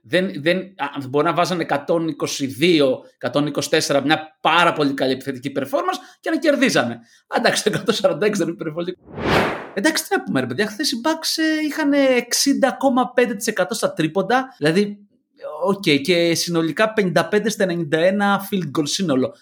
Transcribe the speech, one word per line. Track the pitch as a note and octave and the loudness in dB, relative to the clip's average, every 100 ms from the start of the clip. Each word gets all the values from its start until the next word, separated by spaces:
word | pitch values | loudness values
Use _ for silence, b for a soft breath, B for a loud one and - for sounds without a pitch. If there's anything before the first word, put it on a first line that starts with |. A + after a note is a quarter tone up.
δεν, | A#2 D#3+ F#3+ E3+ | -4 -2 0 -2
δεν, | C#3+ F#3 | 0 0
α, | F#3+ - C#3+ C#3+ C3 | -2 -8 -8 -6 -4
μπορεί | C#3+ D#3+ | 0 2
να | |
βάζανε | D#3+ E3+ F3+ | 2 0 0
εκατόν | D#3 C#3+ - E3+ E3 | -2 -2 0 -2 -2
είκοσι | D3+ D3+ - C#3 | -4 -6 -4 -6
δύο, | A2 E3+ E3 C#3 B2+ B | 0 4 4 4 0 B
εκατόν | B B2+ D3 D3 | B -4 -2 -2
είκοσι | C#3+ C#3+ | -2 0
τέσσερα, | D#3+ D3+ C#3 | 0 2 0
μια | C3 D#3 - _ | 2 0 -2 _
πάρα | F3 E3 E3+ | 2 4 4
πολύ | D#3 D3 | 2 0
καλή | C3+ C3 | 0 -2
επιθετική | C3 - B2+ C#3 C#3+ | -2 -4 -8 -8 -6
performance | C3 D4 F4+ F#4 B B | -4 -2 -2 -6 B B
και | - | -4
να | D#4 | 0
κερδίζανε. | D#4+ C#4 B3 E3+ A#2+ A#2 b b b | 2 4 4 2 0 -4 b b b
Α, | - | 2
εντάξει, | - - | 2 2
το | - | 0
εκατόν | D#3+ - | 0 0
σαράντα | A3 F#3+ D#3 - | 0 0 2 0
έξι | G#3 | 0
δεν | D#3+ | -2
είναι | E3+ | -4
υπερβολικό. | D#3+ D#3 F3 F#3 - - - - - - - | -6 -6 -8 -8 -12 -6 0 0 0 -4 -10
Εντάξει, | - B3+ D#4+ | -2 0 0
τι | - G4 | -2 -4
να | |
πούμε, | - C3+ | -2 -2
ρε | B2 | -2
παιδιά, | B2 G#3 | -2 -4
χθες | G#3 D4+ | -4 -4
οι | A#3 | -2
Bucks, | C4+ D#4+ - - | -2 -2 -4 -2
ε, | D#4 D#4 D4+ | 0 0 -2
είχαν | D4 D4 | -2 0
εξήντα | C#4+ C4+ B3+ A#3+ - - C#4 A3 | 2 4 2 0 0 2 2 2
κόμμα | A3 C4+ B3+ B3 | 2 2 2 2
πέντε | - A#3+ | 2 0
τοις | G#3+ - | 0 -4
εκατό | G#3+ F3+ | -2 -2
στα | A3+ F#3 | 0 -2
τρίποντα. | - D#3 D#3 C#3+ B3 C4 - | 0 -2 0 0 0 0 -2
Δηλαδή, | D3 E3+ G#3 G#3 - _ _ _ C#3+ D3+ | 2 2 2 -4 -16 _ _ _ -14 -4
οκ, | F3+ G3 G3 C#3+ | -2 0 2 2
και | C#3+ F3 E3+ E3 | 4 2 2 0
συνολικά | - E3+ E3 D#3+ G#3+ | -2 -2 0 0 0
πενήντα | A3 F#3+ E3 - | 0 0 2 2
πέντε | G#3 A3 | 0 0
στα | G#3+ | -2
ενενήντα | F#3+ E3+ D#3+ D#3+ | -2 -2 0 2
ένα | F3 G3+ G3+ G3 G3 | 2 2 2 0 -2
field | G3+ D#3+ C3 | -4 -2 -2
goal | D3 | -2
σύνολο. | - F#3 C3 A#2+ B | -2 0 0 0 B